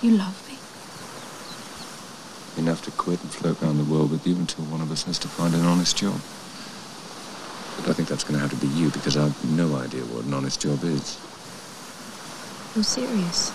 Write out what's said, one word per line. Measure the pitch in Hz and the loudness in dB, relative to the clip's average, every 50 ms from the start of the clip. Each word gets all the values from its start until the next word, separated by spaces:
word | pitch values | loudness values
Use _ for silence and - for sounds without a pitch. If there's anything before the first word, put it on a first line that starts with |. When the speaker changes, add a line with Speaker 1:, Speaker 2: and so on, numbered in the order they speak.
| - | 10
Speaker 1:
You | 233 226 | 8 8
love | 202 190 185 190 - - | 8 6 2 -4 -8 -12
me? | - - - - - - - - - - - - - - - - - - - - - - - - - - - - - - - - - - - - - - - - - - 82 | -14 -14 -14 -14 -16 -16 -16 -16 -14 -14 -14 -14 -12 -12 -12 -12 -12 -12 -12 -12 -12 -12 -12 -12 -12 -12 -12 -12 -12 -12 -14 -14 -14 -14 -14 -14 -14 -14 -14 -14 -8 -2 0
Speaker 2:
Enough | 80 82 82 - - | 2 2 2 0 -2
to | - | -6
quit | - - - - 87 87 | -2 -2 2 2 2 0
and | - 76 | 0 -6
float | - - - 85 76 - | -8 -2 0 0 2 2
around | 78 78 76 | 2 2 4
the | 76 73 73 | 4 4 4
world | 78 78 78 71 | 6 6 6 4
with | 78 78 - | 4 2 4
you | 90 90 | 2 4
until | 90 87 78 - - 80 | 4 2 -2 -2 -4 -4
one | 76 80 80 | -4 -2 -2
of | 80 76 | -2 -2
us | 80 78 - | -2 -2 -2
has | - 85 - | -2 -2 -2
to | - | -2
find | - - - 85 82 82 | -4 -2 0 2 4 4
an | 85 | 6
honest | 82 85 87 90 87 - - | 6 6 6 6 6 4 2
job. | - 101 98 76 69 - - - - - - - - - - - - - - - - - - - - - - - - - - - - - - - | 4 2 2 0 0 -4 -8 -12 -14 -14 -14 -12 -12 -12 -12 -12 -12 -12 -14 -14 -14 -14 -12 -12 -12 -12 -12 -12 -10 -10 -10 -10 -10 -10 -8 -8
But | - - - | -4 0 0
I | - | 2
think | - 165 | 2 2
that's | - 73 69 - | 0 0 -2 0
gonna | - 76 71 | 2 2 2
have | 71 143 | 2 2
to | 135 | 0
be | - - | 2 0
you, | 69 69 80 82 76 | 2 4 4 4 4
because | 69 69 - - 69 | 2 2 0 2 4
I've | 73 73 73 71 - - - | 4 4 4 2 0 0 2
no | 78 80 - 82 71 | 4 4 4 4 2
idea | 67 64 - - - 123 | 0 -2 -4 -4 -4 -6
what | 117 113 117 113 | -4 -6 -6 -2
an | 143 139 | -2 -2
honest | 67 135 135 - - | 0 0 -2 -2 0
job | - 147 147 135 - | 2 2 2 2 2
is. | 85 78 - - - - - - - - - - - - - - - - - - - - - - - - - - - - - - - - - - - - | 2 0 0 -2 -4 -8 -10 -12 -16 -16 -16 -14 -14 -14 -14 -14 -14 -14 -14 -14 -14 -14 -14 -14 -14 -14 -12 -12 -12 -12 -12 -12 -12 -12 -12 -12 -2 2
Speaker 1:
You're | 226 208 | 2 2
serious? | - - 254 254 247 240 208 180 170 175 - - - | 4 2 2 0 2 2 2 2 2 2 2 0 0